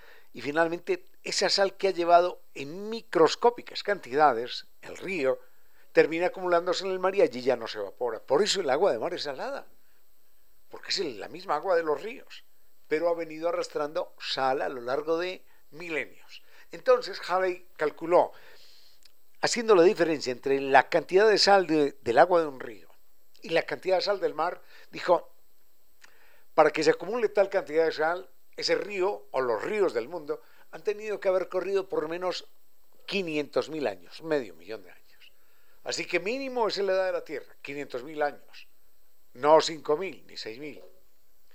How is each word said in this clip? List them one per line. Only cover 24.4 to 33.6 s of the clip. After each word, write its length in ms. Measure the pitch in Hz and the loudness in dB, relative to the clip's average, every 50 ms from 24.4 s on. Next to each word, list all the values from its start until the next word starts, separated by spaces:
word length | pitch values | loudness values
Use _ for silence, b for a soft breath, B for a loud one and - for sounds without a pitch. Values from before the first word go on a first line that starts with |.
| 160 175 - - b b b b b b | -2 -2 -4 -6 b b b b b b
dijo, 420 | - 151 - 175 175 - - - - - - - - - - - - - - - - - b b b b b b b b b b - | -12 -2 2 4 4 4 2 -2 -16 -20 -20 -20 -20 -20 -20 -20 -20 -20 -20 -20 -20 -20 b b b b b b b b b b 4
"Para 160 | 160 151 151 | 6 6 6
que 120 | - 156 | 4 4
se 80 | 151 156 | 4 4
acumule 380 | 165 - 170 180 226 247 220 202 | 2 2 -2 -6 -2 -2 -2 2
tal 200 | - 208 196 190 | 2 2 2 2
cantidad 360 | - 185 - - 147 160 165 | 0 -2 -2 0 2 2 2
de 80 | 160 | 2
sal, 360 | 143 143 156 160 175 185 - - - - - - - | 0 0 0 0 -2 -4 -6 -12 -18 -20 -20 -14 -10
ese 180 | - 160 165 165 | -4 0 0 0
río 520 | - - 196 208 185 180 202 208 - - - | 0 0 -2 -2 -2 0 0 -2 -4 -8 -4
o 100 | - 131 | -2 0
los 220 | 131 123 113 101 | 2 2 0 0
ríos 300 | 104 160 214 208 185 151 110 | -2 -2 0 2 2 2 2
del 140 | 117 113 139 | -2 -4 -4
mundo 320 | 175 170 147 143 151 151 b b b b b b | -8 -8 -6 -8 -8 -8 b b b b b b
han 120 | - 165 | -16 -6
tenido 380 | 160 214 208 208 220 214 196 196 | -4 -4 -4 -4 -6 -6 -6 0
que 80 | - 190 | 2 2
haber 200 | 185 190 175 - | 2 2 0 0
corrido 400 | - 185 175 196 196 190 185 - | -2 -4 -2 0 0 -2 -2 -2
por 140 | 190 160 | -2 -2
lo 60 | 151 156 | -2 -2
menos 400 | 165 175 185 180 160 - - - - - - - - - - - - - - | -4 -4 -4 -4 -4 -6 -8 -12 -16 -16 -18 -18 -18 -18 -18 -18 -20 -16 -8
quinientos 600 | - 180 202 180 165 151 151 143 120 - 131 | -4 -2 -2 -2 0 -2 -2 -4 0 0 -2